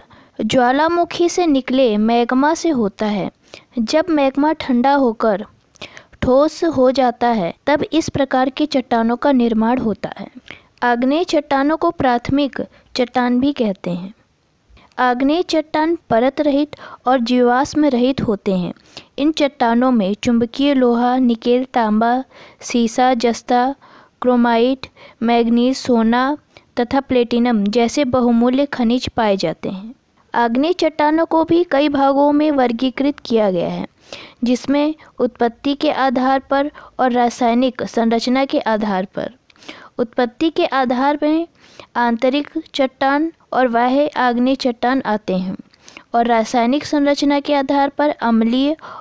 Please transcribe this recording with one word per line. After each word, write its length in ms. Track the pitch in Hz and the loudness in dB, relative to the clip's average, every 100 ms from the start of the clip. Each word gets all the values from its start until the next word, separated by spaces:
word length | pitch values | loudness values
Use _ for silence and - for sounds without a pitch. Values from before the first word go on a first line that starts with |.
| - - _ - | -6 -20 _ -8
ज्वालामुखी 840 | 220 262 240 269 320 349 339 - 349 | -2 2 2 2 0 0 -2 -2 -2
से 180 | 370 349 | 0 0
निकले 500 | 269 254 262 254 208 | 0 0 2 2 2
मैग्मा 580 | 220 233 233 254 294 | 2 2 2 2 2
से 140 | 330 339 | 0 0
होता 380 | 262 202 - 214 | 0 -2 -2 -4
है। 240 | 208 - - _ - _ - | -2 -6 -10 _ -20 _ -6
जब 280 | 220 311 320 | -2 0 0
मैग्मा 420 | 302 269 277 302 | 0 0 0 0
ठंडा 420 | 311 - 240 269 | -2 -2 0 2
होकर 520 | 285 254 220 226 196 208 _ _ - - - - - | 2 2 0 -2 -2 -6 _ _ -20 -20 -20 -20 -6
ठोस 420 | - 254 311 - | 2 4 2 0
हो 260 | 339 269 254 | -2 2 2
जाता 380 | 262 254 233 240 | 2 0 0 -2
है, 260 | 220 165 - - | 0 -2 -4 -2
तब 180 | 294 - | -2 0
इस 160 | 311 - | -2 -2
प्रकार 420 | - 269 254 262 | -4 -2 0 -2
की 160 | - 302 | -2 -2
चट्टानों 500 | 269 - 233 226 240 | -2 -2 0 0 0
का 160 | 285 | 2
निर्माण 460 | 262 233 220 220 254 | 2 2 2 0 0
होता 320 | 226 196 - - | -2 -4 -8 -10
है। 100 | 208 247 - - _ _ | -16 -18 -20 -20 _ _
आग्नेय 420 | 247 240 254 302 | -2 0 0 0
चट्टानों 520 | 349 311 294 269 285 320 | 0 -2 0 0 0 0
को 140 | 339 | -2
प्राथमिक 680 | 339 269 240 - 277 277 - - _ _ - | 0 0 0 -2 -2 -2 -4 -10 _ _ -4
चट्टान 440 | 247 254 247 247 | -2 0 0 0
भी 120 | 277 | 0
कहते 380 | 277 220 185 175 | -2 -4 -4 -8
हैं। 240 | 175 190 - _ _ _ _ _ - _ - | -8 -10 -18 _ _ _ _ _ -20 _ -2
आग्नेय 440 | 254 247 269 320 | 0 0 0 0
चट्टान 560 | 359 320 311 302 320 339 - | 0 -2 -2 -2 -2 -2 -2
परत 300 | 226 254 269 | 0 0 0
रहित 360 | 294 277 294 - - - 247 | 0 0 -2 -6 -20 -8 -2
और 140 | 262 | 0
जीवाश्म 640 | 233 247 240 247 285 302 | 0 2 2 2 0 0
रहित 360 | 302 240 254 269 | 0 2 0 0
होते 320 | 214 202 - | -2 -2 -2
हैं। 220 | 185 180 - _ - - - | -2 -4 -10 _ -20 -18 -4
इन 140 | 294 | -2
चट्टानों 580 | 311 285 - 233 233 254 | 0 -2 0 0 2 2
में 240 | 240 190 | 2 0
चुंबकीय 600 | 208 - 233 233 - 277 | -2 0 0 0 -2 0
लोहा, 440 | 269 247 233 247 254 | 2 2 2 0 2
निकेल, 460 | 247 226 247 247 | 0 0 0 0
तांबा, 600 | 254 254 220 214 233 254 262 - - - | 0 -2 0 0 2 0 -4 -16 -20 -20
सीसा, 540 | - 240 226 - 254 | -6 -2 0 2 2
जस्ता, 600 | 254 240 226 - 247 254 277 - - - _ | 2 0 -2 -2 0 0 -4 -14 -20 -20 _
क्रोमाइट, 640 | 247 247 240 233 247 262 - - - - | 0 2 2 2 2 0 -8 -20 -20 -6
मैग्नीज, 540 | 226 233 233 233 247 262 | 0 2 2 2 2 0
सोना 640 | - 233 226 240 262 302 _ - _ - | 0 2 2 2 0 -4 _ -20 _ -6
तथा 200 | 240 269 | -2 -2
प्लेटिनम 640 | 262 254 233 240 240 220 | 0 0 0 0 2 2
जैसे 400 | 202 240 233 294 | 0 0 0 0
बहुमूल्य 640 | 269 254 240 233 240 262 285 | 0 0 2 2 2 2 -2
खनिज 420 | - 226 247 - | -2 0 0 -2
पाए 280 | - 214 196 | -2 0 0
जाते 320 | 160 165 - | -2 -6 -8
हैं। 260 | 190 220 - _ _ _ | -10 -12 -18 _ _ _
आग्नेय 380 | - 233 240 302 | -2 0 0 0
चट्टानों 540 | 359 320 311 302 311 330 | 0 -2 0 0 0 0
को 180 | 320 | 0
भी 200 | 320 330 349 | 2 0 2
कई 180 | 269 294 | 0 0
भागों 440 | 277 277 277 294 | 2 2 4 2
में 180 | 294 302 | 2 2
वर्गीकृत 720 | 277 247 233 262 247 277 285 | 2 0 0 -4 -2 -2 -2
किया 300 | - 226 208 | -2 0 0
गया 180 | 180 170 | 0 -4
है, 180 | 175 - _ _ - - - | -6 -10 _ _ -20 -20 -6
जिसमें 500 | 233 247 - 285 294 311 - - | -2 -2 0 0 0 -4 -12 -4
उत्पत्ति 560 | 240 - 240 233 277 | -4 -2 -4 -2 -6
के 160 | 285 302 | -2 -2
आधार 500 | - 262 254 254 269 | 0 0 0 0 -2
पर 300 | - 277 294 - - - | -2 -2 -2 -6 -16 -4
और 140 | 254 | -2
रासायनिक 680 | 240 240 - 240 233 254 - | 0 0 0 0 2 0 -2
संरचना 640 | 196 - 226 233 247 262 | -6 -2 0 0 0 0
के 140 | 277 294 | 0 -2
आधार 460 | - 214 214 185 | -2 -2 -2 -4
पर। 280 | 202 - - - _ _ - - - - | -4 -8 -10 -10 _ _ -20 -20 -16 -8
उत्पत्ति 520 | 240 - 240 - 320 | -6 -2 -4 -2 -2
के 160 | 302 339 | 0 0
आधार 520 | 262 254 247 277 294 | 0 0 0 0 0
में 260 | 302 320 339 _ - - - 240 | 0 0 -4 _ -20 -20 -10 -4
आंतरिक 540 | 240 233 262 285 285 320 - | -2 0 0 0 -4 -10 -10
चट्टान 580 | - 262 - 269 285 330 - _ | -4 -4 0 0 0 -2 -6 _
और 160 | - 254 | 0 0
बाह्य 400 | 233 247 269 294 | 2 2 2 0
आग्नेय 460 | - 247 240 254 | 0 0 0 0
चट्टान 480 | 269 254 226 240 269 - | 0 -2 -2 -2 -2 -2
आते 300 | 214 - 185 | -4 -2 -4
हैं 200 | 185 - - _ - - - | -4 -8 -14 _ -20 -20 -4
और 120 | 233 233 | -2 2
रासायनिक 580 | 226 220 247 233 285 | 2 0 0 0 0
संरचना 560 | - 302 285 285 285 285 | -2 0 2 2 2 0
के 140 | 285 | 0
आधार 340 | 285 269 285 277 | -2 0 0 0
पर 220 | - 294 | 0 -2
अम्लीय 640 | - 233 226 226 254 277 311 - - | 0 0 2 2 0 0 -2 -8 -20